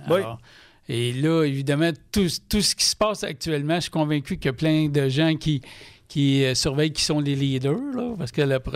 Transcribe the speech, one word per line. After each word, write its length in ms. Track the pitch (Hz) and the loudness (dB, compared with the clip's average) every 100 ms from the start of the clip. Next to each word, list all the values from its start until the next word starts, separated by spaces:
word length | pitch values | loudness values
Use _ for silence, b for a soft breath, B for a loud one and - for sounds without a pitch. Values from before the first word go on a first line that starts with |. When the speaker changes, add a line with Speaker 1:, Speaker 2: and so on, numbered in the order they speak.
| 143 | 0
Speaker 1:
Oui. 60 | 175 | 0
Speaker 2:
Alors, 220 | 113 113 B B B B - | 0 -10 B B B B -6
et 240 | 117 120 | -2 -2
là, 300 | 123 156 165 | 0 2 2
évidemment, 460 | 151 135 139 143 165 160 - | 2 0 0 0 0 -2 -4
tout, 140 | 208 180 - - | 0 0 -2 -2
tout 100 | 208 | 0
ce 140 | 185 | 0
qui 100 | - | 0
se 120 | - - | -2 0
passe 280 | 214 202 | 0 -2
actuellement, 520 | 202 151 - 147 147 170 | -6 -6 -4 -2 0 0
je 40 | |
suis 80 | - | 0
convaincu 460 | 165 151 151 139 190 | 0 2 0 -2 -4
qu'il 100 | 143 | -2
y 20 | |
a 40 | |
plein 360 | 120 156 156 151 | 0 2 4 2
de 200 | 143 135 | 2 2
gens 280 | 131 160 156 | 2 2 2
qui, 260 | 156 143 B B B B - | 0 -2 B B B B -8
qui, 360 | - 139 135 | 0 2 4
euh, 100 | 135 127 | 2 2
surveillent 360 | 160 139 160 | 0 0 0
qui 120 | - | 0
sont 160 | - 151 | -2 0
les 160 | 143 139 | 0 0
leaders, 420 | 139 131 135 180 285 | 0 0 0 -2 -2
là, 200 | 254 247 214 | -4 -6 -6
parce 140 | 120 | -6
que 100 | - | 0
la, 160 | 139 131 131 | 0 0 -2